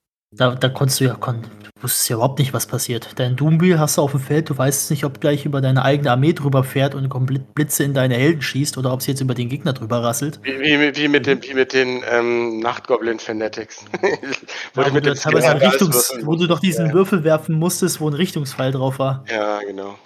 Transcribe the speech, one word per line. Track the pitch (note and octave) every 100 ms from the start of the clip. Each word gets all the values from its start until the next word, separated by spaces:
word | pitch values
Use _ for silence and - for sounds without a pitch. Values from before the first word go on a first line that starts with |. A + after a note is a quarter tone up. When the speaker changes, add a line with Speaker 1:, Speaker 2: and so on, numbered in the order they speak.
| _ _ _ G#2+
Speaker 1:
Da, | B2 B2
da | C3+
konntest | C3 C3+ -
du | C3
ja, | A2+
kon-, | - A#2
du | A#2 G#2 G#2 -
wusstest | B2 - -
ja | A#2
überhaupt | B2 C3+
nicht, | C3+
was | A#2 -
passiert. | B2 - A#2 - -
Dein | B2 B2+
Doomwheel | D3 D#3+ F3+ E3
hast | D3 -
du |
auf | C#3+
dem | C#3+
Feld, | - D3 D#3+
du | C3+
weißt | C3 C3+ -
nicht, | C#3+ D3
ob | C3+
gleich | D3+ C#3+ D3+
über | C#3
deine | C3 C3+
eigene | C3+ D3 C#3
Armee | B2 D3
drüber | E3+ C#3 C3
fährt | B2+ C#3 C3+ C3+
und | C3+
komplett | C3 B2+ C3+ - -
Blitze | D3 -
in | C#3+
deine | C#3 C3 A#2+
Helden | C#3 D#3+
schießt | C3+ C3 C#3 -
oder | B2+
ob | C3
sie | -
jetzt | C3
über | B2+ A#2+
den | A#2+
Gegner | C3+ D#3
drüber | C3 A2+ A#2+
rasselt. | A#2 A#2 C#3 -
Speaker 2:
Wie, | C3+ C3+
wie, | D3 C#3+ D3 C#3
wie | D3+
mit | C#3+ C3+
den, | C3+
Speaker 3:
Mhm. |
Speaker 2:
wie | -
mit | C3+ C3
den, | C3+ B2+ B2+ A2
ähm, | A#2+ A#2+ A#2+ A#2 A2
Nachtgoblin-Fanatics. | A2+ B2+ - A#2+ A2+ A2 - G#2+ A2 A2+ A2 - G#2+
<laughs> | - G3+ D#3+ C#3 C3 - - -
Wo | -
Speaker 1:
Ja, | C3+
Speaker 2:
du |
Speaker 1:
wo | C#3
Speaker 2:
mit | C#3+
Speaker 1:
du |
Speaker 2:
dem | C3+
Speaker 1:
teilweise |
Speaker 2:
Scanner | D#3 D3+ D#3+
Speaker 1:
einen | D3
Speaker 2:
alles | C3
Speaker 1:
Richtungs-, | C3+ F#3 B2 -
Speaker 2:
würfeln | B2+ A#2+
Speaker 1:
wo |
du | D#3
Speaker 2:
musst. | F3
Speaker 1:
doch | E3
diesen | F#3 E3+ D#3+
Speaker 2:
Ja. |
Speaker 1:
Würfel | E3 F#3+ F#3+
werfen | D#3 D#3 D#3 D#3+
musstest, | E3+ - F#3 -
wo | D#3
ein | D3
Richtungsfall | F#3 D#3+ C3+ - C3+
drauf | C3+ C3 C3
war. | C3+ C3+ -
Speaker 2:
Ja, | A2 G#2 G#2
genau. | G2+ G2 G2 G2+